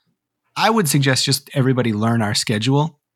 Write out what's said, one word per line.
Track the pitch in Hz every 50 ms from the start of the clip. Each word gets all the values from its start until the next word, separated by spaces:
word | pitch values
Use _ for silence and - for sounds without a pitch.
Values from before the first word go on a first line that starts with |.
| _ _ _ _ _ _ _ _ _ _ _
I | 151 185 214
would | 226 220 175
suggest | 139 - 143 135 139 127 - -
just | 139 135 - - - -
everybody | 143 123 131 127 127 117 117 107
learn | 104 110 113 117 117
our | 110 104 104
schedule. | - - - 107 104 110 131 135 143 156 165 - _ _ _ _